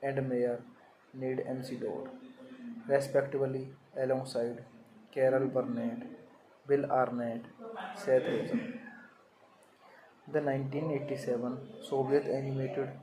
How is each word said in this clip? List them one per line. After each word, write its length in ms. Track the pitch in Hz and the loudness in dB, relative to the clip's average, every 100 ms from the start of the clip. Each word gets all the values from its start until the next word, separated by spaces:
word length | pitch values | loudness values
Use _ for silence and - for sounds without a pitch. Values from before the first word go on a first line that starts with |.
and 280 | 139 135 131 | 0 0 0
Mayor 320 | 123 123 120 - - - - - | 2 2 0 -6 -20 -20 -20 -18
Ned 300 | 131 131 127 - | -6 -2 -2 -2
M 160 | 127 | -4
C 120 | 127 123 | -6 -6
Dodd, 340 | 110 - - - - - - - 120 117 120 | -4 -4 -8 -12 -18 -18 -18 -14 -12 -12 2
respectively, 840 | 139 139 139 135 139 135 135 131 - - - | 2 4 2 2 0 0 0 -6 -12 -14 -2
alongside 640 | 131 131 113 123 117 120 - - - - - | 2 2 0 -2 -2 -2 -12 -20 -20 -20 -12
Carol 340 | - 131 131 135 | 4 6 6 4
Burnett, 600 | 127 120 117 117 117 - - - - - - - | 2 0 0 -2 -4 -10 -14 -18 -20 -20 -20 2
Will 180 | 143 143 | 2 4
Arnett, 600 | 127 123 123 120 117 - - - - - - | 4 4 2 -2 -4 -8 -14 -12 -10 -10 -8
Seth 280 | - 131 | 4 4
Rogen. 560 | - 117 - - - - - - - - - _ - - - _ - - - - - | 6 0 0 0 -2 -8 -12 -18 -20 -20 -20 _ -20 -20 -20 _ -20 -20 -20 -20 -2
The 100 | 151 | 0
nineteen 500 | 147 135 135 139 160 | 2 0 0 -2 0
eighty-seven 680 | 143 - 131 - 120 123 127 - - - | -2 -2 -4 -2 0 0 -4 -8 -14 -4
Soviet 380 | 135 131 143 143 | 0 4 4 4
animated 640 | 135 135 135 135 139 131 - | -2 0 -2 -2 -2 -4 -6